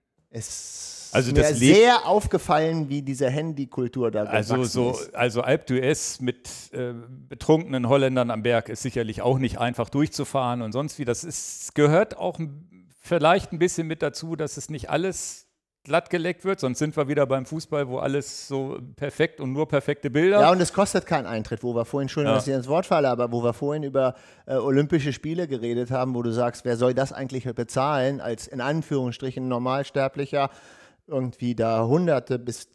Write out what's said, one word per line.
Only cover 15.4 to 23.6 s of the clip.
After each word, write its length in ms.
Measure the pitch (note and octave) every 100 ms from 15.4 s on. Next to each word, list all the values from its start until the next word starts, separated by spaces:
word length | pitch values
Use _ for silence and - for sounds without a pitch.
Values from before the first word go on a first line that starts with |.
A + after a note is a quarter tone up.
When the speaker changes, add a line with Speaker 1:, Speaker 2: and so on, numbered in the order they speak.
| _ _ _ _
Speaker 2:
glatt 260 | C3 D#3+ E3+
geleckt 340 | F3 E3+ F3
wird, 160 | F#3+ G3
sonst 180 | C3 B2
sind 180 | D3+ D3+
wir 120 | C#3
wieder 180 | D3 C3+
beim 180 | C3+
Fußball, 440 | B2+ D#3 - D3 C3+
wo 100 | B2+
alles 480 | C3+ C#3+ C#3 - -
so 320 | C3+ C3+ - B2
perfekt 460 | B2+ C#3+ - E3 -
und 120 | C3+
nur 140 | C3+ D#3
perfekte 440 | C#3+ C#3 C#3 C#3+
Bilder. 300 | C#3 F3+ G#3
Speaker 1:
Ja, 120 | D#3+
und 80 | F#3
es 120 | E3+
kostet 340 | - G3+ F#3+ -
keinen 200 | D3+ G2
Eintritt, 380 | A2+ A2 A#2
wo 100 | B2
wir 100 | A#2
vorhin, 200 | A#2 C#3
Entschuldigung, 300 | C3+ D#3+ C#3+
Speaker 2:
Ja. 40 | A2
Speaker 1:
dass 80 | C3+
ich 80 |
ins 140 | C3+ B2
Wort 180 | D#3+ F#3+
falle, 220 | E3+ C#3
aber 240 | A#2+ A#2+
wo 100 | A#2+
wir 100 | A#2+
vorhin 300 | A2+